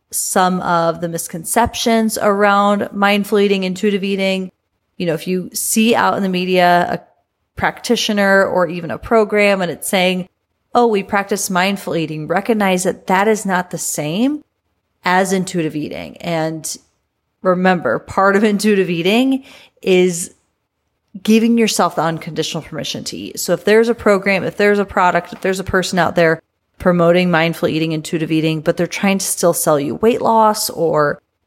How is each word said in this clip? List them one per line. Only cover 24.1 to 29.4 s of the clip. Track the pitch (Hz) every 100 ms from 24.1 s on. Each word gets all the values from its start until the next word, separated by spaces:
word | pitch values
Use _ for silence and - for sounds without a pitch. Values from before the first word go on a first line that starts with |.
| 196 196 190
if | 165 -
there's | 208 208
a | 196
product, | 202 180 175 -
if | -
there's | 185 190
a |
person | 185 185 175 185
out | 160 -
there | 165 160 _ _ _ -
promoting | 185 175 170 175 180
mindful | 165 165 160 156
eating, | 156 160
intuitive | 156 156 170 156
eating, | 160 160 156
but | 165 170
they're | 170
trying | - 202 196
to | -
still | -